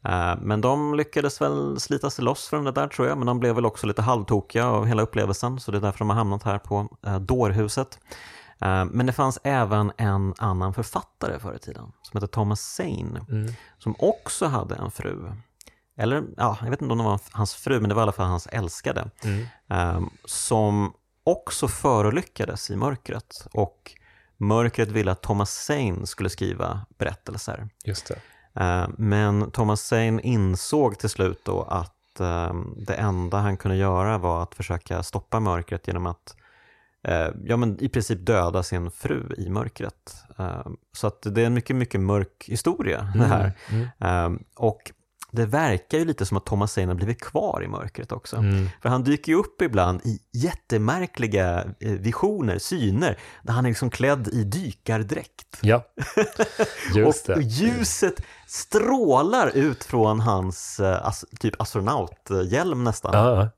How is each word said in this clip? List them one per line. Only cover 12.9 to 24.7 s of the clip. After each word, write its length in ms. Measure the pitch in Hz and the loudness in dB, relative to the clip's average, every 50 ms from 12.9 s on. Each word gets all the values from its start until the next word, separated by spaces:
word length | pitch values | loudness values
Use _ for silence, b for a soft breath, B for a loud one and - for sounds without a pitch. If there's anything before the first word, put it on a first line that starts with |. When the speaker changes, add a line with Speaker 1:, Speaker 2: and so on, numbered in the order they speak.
| - 90 85 - - - - - | -4 -4 -6 -6 -8 -8 -8 -4
Speaker 2:
Mm. 220 | 117 110 107 113 117 B B B B B | -4 -4 -4 -4 -8 B B B B B
Speaker 1:
som 160 | - 110 107 - | -6 -6 -2 2
också 480 | - 190 220 - - - - - 196 | 2 2 2 0 -4 -8 -4 -2 -2
hade 280 | 156 139 113 - - - | 0 0 -2 -2 -4 -6
en 160 | - - - | -6 -6 -8
fru. 420 | - - - - - - 85 85 101 107 - _ _ _ b b b b b b _ - | -8 -6 -6 -6 -6 -6 -10 -12 -12 -14 -16 _ _ _ b b b b b b _ -2
Eller, 240 | 110 110 135 151 147 - - | -2 0 0 0 -2 -6 -4
ja, 220 | - 117 117 104 104 | -2 -2 -2 0 -2
jag 80 | 113 117 | -4 -4
vet 120 | 127 - | -4 -4
inte 100 | 151 123 | -2 -2
om 60 | 117 117 | 0 0
det 60 | 113 | 2
var 160 | 107 101 98 - - | 0 0 -2 -4 -6
hans 240 | - - 107 98 - | -2 -2 -2 -2 -2
fru, 260 | - - - 135 120 | -6 -2 0 0 2
men 80 | 107 101 | 2 2
det 60 | 101 | 2
var 80 | 110 | 2
i 20 | 113 | 2
alla 80 | 104 | 2
fall 140 | 95 - 95 | 2 0 0
hans 200 | 90 90 85 - | 0 0 -2 -4
älskade. 640 | - - 117 101 85 - - - - - - - 107 - B B | -6 -6 -6 -4 -4 -8 -6 -6 -4 -4 -4 -6 -8 -10 B B
Speaker 2:
Mm. 200 | 107 101 101 117 120 B B B _ | -4 -2 -2 -4 -8 B B B _
Speaker 1:
Ehm, 400 | 95 92 87 87 87 87 87 - - - _ | -2 0 0 0 0 -2 -2 -4 -8 -16 _
som 680 | - - - - - 123 110 107 104 104 104 101 95 - _ _ _ _ _ _ | -10 -6 -6 -2 0 2 4 4 4 2 2 0 -2 -4 _ _ _ _ _ _
också 440 | 160 175 175 - - - - - 120 | 0 0 0 -2 -8 -4 -2 -2 -2
förolyckades 1000 | - - - 143 127 107 104 104 110 160 185 - _ - 104 - - 107 - - | -2 0 2 2 4 4 4 2 2 0 -4 -6 _ -6 -6 -6 -6 -8 -8 -6
i 60 | 101 | -4
mörkret. 680 | 98 113 143 139 127 _ - - 113 - _ - - - - | -2 -2 -2 -4 -6 _ -10 -10 -10 -10 _ -20 -20 -20 -8
Och 400 | _ 110 104 - _ _ _ - - b b b b b b b b | _ -2 -2 -2 _ _ _ -20 -20 b b b b b b b b
mörkret 520 | _ 104 101 110 117 117 117 | _ 0 2 2 4 2 2